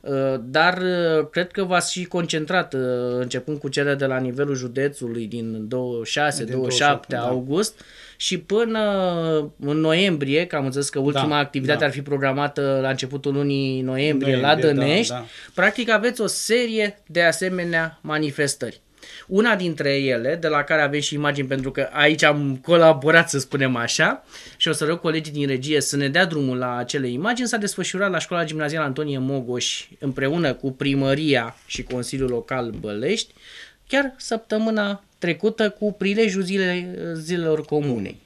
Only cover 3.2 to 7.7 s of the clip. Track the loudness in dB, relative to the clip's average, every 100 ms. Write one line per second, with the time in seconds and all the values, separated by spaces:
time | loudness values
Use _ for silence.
3.2 | -2 -4 -6 -6 -4 -2 0 0 0 0
4.2 | -2 -2 -2 -2 -4 -2 -4 -4 -8 -6
5.2 | -6 -6 -6 -6 -6 -4 -4 -6 -4 0
6.2 | 0 0 -4 -2 0 2 4 2 -2 -4
7.2 | -2 -2 -2 -2 -2